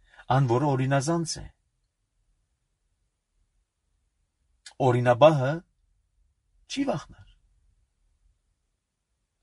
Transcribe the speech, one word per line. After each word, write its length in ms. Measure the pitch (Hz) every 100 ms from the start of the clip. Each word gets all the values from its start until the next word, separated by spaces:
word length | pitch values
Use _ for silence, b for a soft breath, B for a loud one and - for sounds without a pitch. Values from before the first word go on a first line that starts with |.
| B B
Ան, 220 | B 127 135
որ 200 | 120 147
օրինազանց 680 | 131 131 139 135 170 160
է։ 120 | - - - _ _ _ _ _ _ _ _ _ _ _ _ _ _ _ _ _ _ _ _ _ _ _ _ _ _ _ _ _ _ -
Օրինաբահը 800 | - 135 123 123 117 151 151 127 165 - _ _ _ _ _ _ _ _ _ -
չի 120 | 262
վախնար։ 440 | 277 170 - - - - _ _ _ _ _ _ _ _ _ _ _ _ _ _ _ _ _ _ _ _